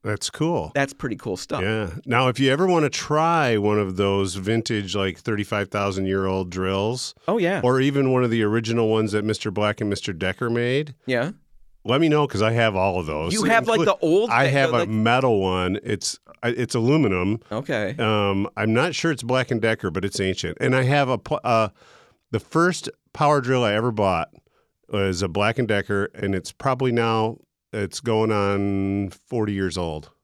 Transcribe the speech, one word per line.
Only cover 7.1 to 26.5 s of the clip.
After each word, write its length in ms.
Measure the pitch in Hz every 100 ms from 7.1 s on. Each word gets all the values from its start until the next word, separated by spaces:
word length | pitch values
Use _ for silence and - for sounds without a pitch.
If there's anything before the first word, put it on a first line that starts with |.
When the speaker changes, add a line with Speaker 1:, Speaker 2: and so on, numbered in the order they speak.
| - -
Speaker 2:
Oh, 100 | 156
yeah. 240 | 170 190
Speaker 1:
or 180 | 123 131
even 300 | 135 139 135
one 120 | 127
of 60 | 123
the 120 | 117
original 460 | 104 113 113 117 110
ones 220 | 110 110
that 100 | 107 107
Mister 240 | 107 110
Black 300 | 98 104 104
and 80 | 107
Mister 240 | 98 -
Decker 360 | 85 92 95 123
made, 440 | 117 120 135 151 - -
Speaker 2:
Yeah. 240 | 123 139 - _ - - _
Speaker 1:
let 160 | - 131
me 80 | 160
know, 160 | 151 143
'cause 140 | 98
I 100 | 110
have 240 | 117 113 95
all 240 | 98 92
of 60 | 78
those. 280 | 76 82
Speaker 2:
You 100 | 220 -
have, 220 | 226 220
like, 140 | 220
Speaker 1:
Inclu-, 40 | 214
Speaker 2:
the 120 | -
old 280 | 165 180 226
Speaker 1:
I 160 | 117 139
Speaker 2:
thing, 80 |
Speaker 1:
have 180 | 139 135
Speaker 2:
the, 60 | 123
Speaker 1:
a 20 |
Speaker 2:
like 100 | 104
Speaker 1:
metal 520 | 110 113 127 131 107
one. 380 | 95 92 90 101
It's, 360 | - 101 - - _ -
I, 80 | 117
it's 260 | 123 117 123
aluminum. 680 | 117 156 123 92 92 110 -
Speaker 2:
Okay. 440 | 107 143 123 101 -
Speaker 1:
Um, 500 | 107 107 101 98 101 -
I'm 180 | 110
not 220 | 113 170 147
sure 160 | 165
it's 120 | 139
Black 280 | 120 127 127
and 80 | 117
Decker, 280 | 113 110 95
but 140 | 85 95
it's 140 | -
ancient. 360 | 95 90 82 -
And 120 | 131 131
I 80 |
have 260 | 127 143 131
a 80 | 117
pl-, 240 | - 147
uh, 260 | - 113 107 _ - - _ _ _
the 80 | 110
first 500 | - 160 175 175 - - _
power 280 | - 147 147
drill 220 | 123 127 117
I 80 |
ever 180 | 104 123
bought 380 | 107 98 87 - - _ _ _ _ _
was 320 | 104 98 90
a 60 | 95
Black 300 | 82 104 117
and 80 | 113
Decker, 420 | 101 95 101 101
and 200 | - 101 95
it's 160 | -